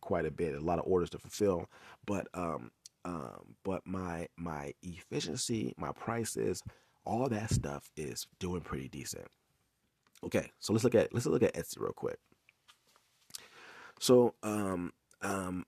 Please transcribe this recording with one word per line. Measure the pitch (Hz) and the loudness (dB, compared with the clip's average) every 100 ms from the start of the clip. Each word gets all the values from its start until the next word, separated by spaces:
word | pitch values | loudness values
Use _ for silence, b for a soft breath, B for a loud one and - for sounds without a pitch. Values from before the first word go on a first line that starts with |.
quite | - 87 78 | -4 -2 0
a | |
bit. | 69 85 | -2 -2
A | 71 | -2
lot | 82 85 | 0 0
of | - | 2
orders | 92 82 | 2 2
to | 80 | -4
fulfill, | - - 104 85 - B B B - | -10 0 2 2 -2 B B B -6
but, | 98 - 90 | -4 -4 -4
um, | 87 71 58 - - _ | -4 -4 -8 -16 -20 _
um, | 87 85 62 50 50 - | -8 -8 -8 -12 -18 -10
but | 95 92 - | -6 -4 -4
my, | 95 90 82 82 - | -6 -4 -6 -8 -8
my | 85 76 71 - | -8 -6 -8 -10
efficiency, | 90 85 - 143 - 127 - 113 62 - | -12 -14 -8 -6 -4 -4 -2 -2 -2 -4
my | - | -6
prices, | - - 117 110 110 104 92 B B B B | -6 -4 -2 -2 -2 -2 -2 B B B B
all | - 110 131 | -4 0 0
that | 107 110 | 0 0
stuff | - 73 71 - - | 0 0 -6 -10 -8
is | 71 58 - - | -6 -6 -10 -8
doing | 90 90 | -4 -4
pretty | 76 71 65 | -4 -8 -8
decent. | 71 62 50 50 _ _ _ _ _ _ _ _ - | -10 -10 -10 -14 _ _ _ _ _ _ _ _ -12
Okay, | 90 101 - - | 0 0 0 -4
so | - | 2
let's | 110 | 4
look | 120 | 8
at, | 107 - | 8 6
let's | 117 - | 2 2
look | 80 | 4
at | - - | 4 2
Etsy | - - | -6 -4
real | 50 | -4
quick. | - - - _ _ _ _ - - _ _ _ _ _ B B B B B B - | -2 -6 -6 _ _ _ _ -20 -20 _ _ _ _ _ B B B B B B 0
So, | - 123 120 - | 8 10 8 4
um, | 110 107 98 90 87 - _ _ | -2 -2 0 -2 -4 -8 _ _
um, | 101 98 92 90 | -4 -2 -2 -6